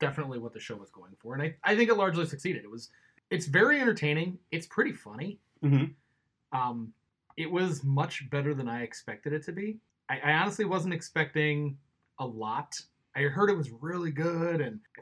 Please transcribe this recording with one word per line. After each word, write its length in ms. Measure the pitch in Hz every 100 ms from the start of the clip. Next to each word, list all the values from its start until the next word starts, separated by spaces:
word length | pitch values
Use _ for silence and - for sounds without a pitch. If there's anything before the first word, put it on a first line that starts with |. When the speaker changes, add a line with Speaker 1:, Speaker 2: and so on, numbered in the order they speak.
Speaker 1:
definitely 380 | 143 139 135 123
what 160 | 117
the 60 | 107
show 160 | - 104
was 140 | 98
going 220 | - - -
for. 140 | 113
And 80 | 135
I, 120 | 156 -
I 140 | 185 214
think 140 | 233
it 60 | 208
largely 280 | 190 170 160
succeeded. 380 | 139 185 131
It 60 | 104
was, 180 | 113 - _ _ _ -
it's 160 | 180 165
very 340 | 165 247 294
entertaining. 580 | 247 - 151 151 180 180 _
It's 160 | 165 -
pretty 260 | - -
funny. 460 | - 104 110 185 - _ _
Speaker 2:
Mm-hmm. 220 | 147 139 160 - _ _ _ _ _ 131
Speaker 1:
Um, 340 | 123 117 113 - _ _ _ -
it 140 | 160
was 320 | 180 185 143
much 440 | 139 135 160 - 131
better 240 | 143 139
than 140 | 135 120
I 140 | 120
expected 500 | 117 - - 107 147
it 100 | 151
to 80 | 156
be. 260 | 175 208 220 _ _ -
I, 120 | 131
I 80 | 147
honestly 300 | 156 196 208
wasn't 300 | 202 190 180
expecting 840 | 165 - 160 143 156 151 147 147 139 _ _ _ -
a 80 | 123
lot. 540 | 110 110 120 156 - - _ _ 135
I 60 |
heard 280 | 143 151 208
it 60 | 190
was 140 | 127
really 400 | 113 156 180 170
good, 500 | 139 165 170 170 165
and 200 | 117 107 - -